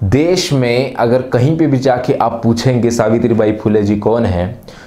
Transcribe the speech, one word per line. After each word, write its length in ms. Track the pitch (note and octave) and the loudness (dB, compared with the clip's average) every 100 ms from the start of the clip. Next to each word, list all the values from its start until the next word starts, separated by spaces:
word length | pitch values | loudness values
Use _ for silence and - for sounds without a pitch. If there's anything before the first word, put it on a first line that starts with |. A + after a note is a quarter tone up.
देश 500 | G2 C3 E3 F3+ - | 0 0 2 0 -2
में 400 | C#3+ B2 A#2+ C3+ | 0 0 0 -2
अगर 280 | - A#2+ B2+ | -2 0 0
कहीं 360 | B2+ B2 C3+ D#3+ | 0 0 2 2
पे 100 | D3+ | 0
भी 100 | C3 | 2
जाके 360 | B2+ B2 - | 0 0 0
आप 280 | C3+ A2+ A#2 | -2 -2 0
पूछेंगे 480 | A#2 A#2 C3 B2 A2+ | 0 0 0 0 0
सावित्रीबाई 600 | A2+ A2 A#2 A#2 A2 G#2+ | 0 0 2 2 2 0
फूले 320 | G#2+ A2 G#2+ | 0 0 0
जी 120 | G2+ G#2 | 0 0
कौन 300 | G#2+ A#2 G#2+ | 0 0 0
हैं, 360 | F2+ F#2 - - - | -2 -4 -8 -18 -20